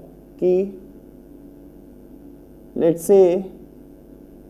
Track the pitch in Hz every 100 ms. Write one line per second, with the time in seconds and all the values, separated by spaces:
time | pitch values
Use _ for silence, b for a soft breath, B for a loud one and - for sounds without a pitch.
0 | - - - - 180 180 202 196 - -
1 | - - - - - - - - - -
2 | - - - - - - - - 165 160
3 | - 196 180 185 - - - - - -
4 | - - - -